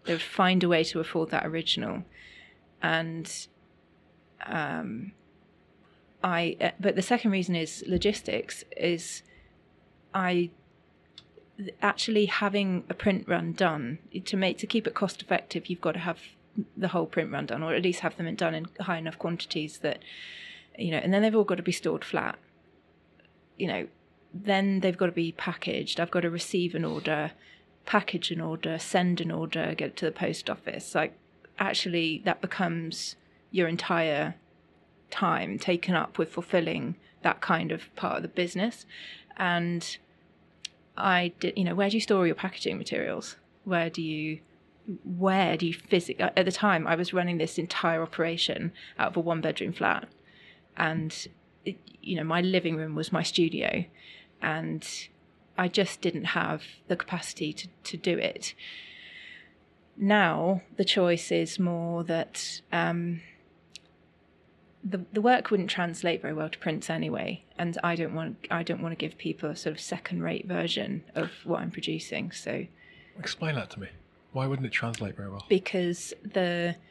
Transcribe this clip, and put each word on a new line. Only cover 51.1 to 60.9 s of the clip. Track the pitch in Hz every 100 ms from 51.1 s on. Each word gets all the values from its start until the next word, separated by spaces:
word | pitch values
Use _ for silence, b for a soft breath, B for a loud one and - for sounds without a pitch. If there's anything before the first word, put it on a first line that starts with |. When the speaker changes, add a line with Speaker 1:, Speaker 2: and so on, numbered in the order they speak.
| - 185 - _ _
Speaker 1:
it, | 190 196 - -
you | - 170
know, |
my | 156 170
living | 180 185 170 160
room | 160
was | 151 160
my | 165
studio. | 170 185 165 170 - - 175 B B B B -
And | - 160 160 160 - - - _ _ _ _ -
I | 180
just | 208 185 -
didn't | 180 156 170
have | 175 170 156 - - -
the | 175
capacity | - 175 - - 156
to, | 156 175 -
to | - 165
do | 180 170
it. | - - - B B B B B B B B B B B _ _ _ -
Now, | 196 208 175 156 165 190 - -
the |
choice | 185